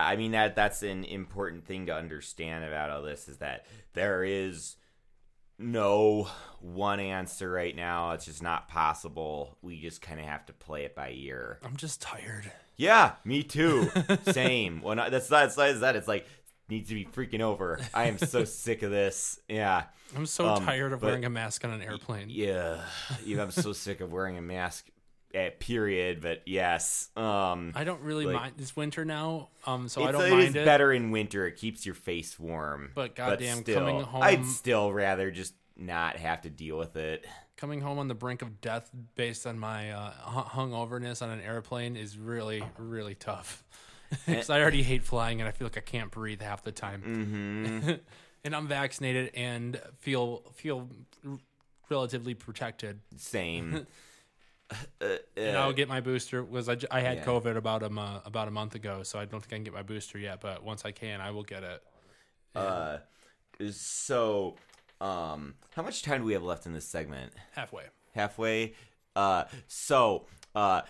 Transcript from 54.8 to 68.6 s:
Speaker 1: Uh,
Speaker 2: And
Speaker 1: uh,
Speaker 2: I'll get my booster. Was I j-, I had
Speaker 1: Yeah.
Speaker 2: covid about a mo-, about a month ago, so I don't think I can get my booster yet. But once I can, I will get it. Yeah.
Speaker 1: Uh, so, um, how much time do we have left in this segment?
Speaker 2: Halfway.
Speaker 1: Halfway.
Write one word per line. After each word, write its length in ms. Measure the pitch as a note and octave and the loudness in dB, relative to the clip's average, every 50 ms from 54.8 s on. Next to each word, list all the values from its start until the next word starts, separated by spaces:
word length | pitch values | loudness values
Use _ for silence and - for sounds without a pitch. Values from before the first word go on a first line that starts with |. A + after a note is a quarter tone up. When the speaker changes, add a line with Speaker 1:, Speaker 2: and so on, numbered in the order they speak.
| C3+ - - _ | -10 -12 -8 _
Speaker 1:
Uh, 60 | - G2+ F#2+ - - - _ | -2 -2 -2 -2 -4 -8 _
Speaker 2:
And 200 | G2 G#2+ G#2+ G#2 | -4 -2 0 2
Speaker 1:
uh, 40 | C3 | 2
Speaker 2:
I'll 120 | C3+ C3+ C#3 | 2 2 2
get 160 | C3+ C3+ C3 | 0 0 0
my 120 | C3+ C3 B2 | -2 -2 0
booster. 420 | B2+ B2+ B2+ - - - B2 B2 | 0 0 -2 -2 -2 -4 -4 -4
Was 240 | - A#2 B2+ A#2+ A#2+ | -4 -4 -4 -2 -2
I 60 | A#2+ | -2
j-, 120 | A#2+ C3+ - | -2 -2 0
I 100 | C3 C3 | 0 2
had 180 | B2 B2+ B2+ - | 2 2 0 0
Speaker 1:
Yeah. 60 | D2+ | 0
Speaker 2:
covid 320 | B2+ B2 A#2+ A2+ A#2+ A2+ | 2 2 2 2 0 0
about 260 | A2+ A2 A2+ A2 A2 A2 | 0 0 0 0 0 -2
a 60 | G#2 | -2
mo-, 320 | G#2+ G#2+ G#2 G2+ G2+ G2+ - | -4 -4 -4 -6 -6 -8 -10
about 220 | - G#2+ A2+ G#2+ G#2+ | -6 -6 -4 -4 -4
a 20 | |
month 240 | G#2 G#2+ A2 G#2+ - | -4 -4 -4 -6 -8
ago, 280 | A#2 G#2+ G#2 G2 F#2+ F#2+ | -8 -8 -8 -6 -6 -8
so 160 | - - G#2 | -8 -8 -8
I 60 | G#2 | -8
don't 160 | G#2 A2 G#2+ | -8 -8 -10
think 120 | G#2 - A2+ | -10 -8 -10
I 40 | |
can 80 | G#2+ G#2+ | -8 -8
get 80 | G#2+ - | -8 -10
my 100 | G2 G2+ | -10 -10
booster 360 | G2+ A2 G#2+ G2+ - - G2+ | -8 -8 -8 -8 -10 -10 -10
yet. 220 | G2+ G2+ F#2+ F2+ - | -8 -8 -8 -8 -8
But 200 | G2+ F#2+ F2 - | -8 -8 -8 -8
once 220 | G#2+ G#2+ G#2 - | -10 -10 -8 -8
I 60 | G#2 G2+ | -10 -10
can, 280 | - - A2 G#2 G2 F#2+ | -8 -10 -10 -8 -8 -8
I 80 | G2+ | -8
will 120 | G#2 G#2 G#2 | -8 -8 -10
get 200 | - G2+ F#2+ F#2+ | -10 -10 -10 -10
it. 200 | F2+ F2 D2+ - - _ - _ - - _ _ _ _ _ _ _ - | -10 -10 -12 -14 -20 _ -20 _ -20 -20 _ _ _ _ _ _ _ -6
Yeah. 60 | F2+ F#2+ | -4 -2
Speaker 1:
Uh, 360 | F#2+ F#2 F2 D#2+ D#2 D2 D2 - _ _ _ _ - _ _ _ _ - - G2+ G#2 | 0 0 -2 -2 -4 -6 -8 -10 _ _ _ _ -20 _ _ _ _ -10 -8 -6 -6
so, 840 | G2+ - - - - - - - C#3 A#2+ A#2 A2 G#2+ G2+ F#2+ F2+ - - - - - - _ _ _ _ | -6 -6 -8 -6 -6 -6 -2 0 2 2 2 4 2 2 0 0 -4 -8 -16 -20 -20 -20 _ _ _ _
um, 540 | F#2+ G2 F#2+ F2 E2 D#2+ D#2 D2+ D2 C#2 C2+ - - _ - | -4 -4 -2 -2 -4 -4 -6 -8 -10 -12 -14 -18 -20 _ -8
how 80 | - E3 | -8 -6
much 200 | A#3+ - - - | -6 -6 -6 -2
time 180 | C#3+ C#3+ C3 | -2 -2 0
do 60 | A#2 | 2
we 60 | A2 G#2 | 2 0
have 80 | F#2+ E2+ | 0 0
left 240 | F2+ F2 D#2+ - | -2 -4 -4 -6
in 60 | E2+ E2 | -8 -10
this 120 | D#2 - | -10 -8
segment? 460 | - - E2+ D#2 C#2+ D2 C2+ B1+ B1 - - - - - | -8 -6 -6 -6 -6 -8 -12 -12 -14 -16 -20 -20 -14 -10
Speaker 2:
Halfway. 320 | - B2+ - - F#2 - - - _ _ _ - | -10 -10 -10 -10 -14 -16 -16 -20 _ _ _ -4
Speaker 1:
Halfway. 600 | A2 G#2 G#2 - - A2+ A2 A2 A2 | -2 -2 -2 -2 -2 0 0 2 0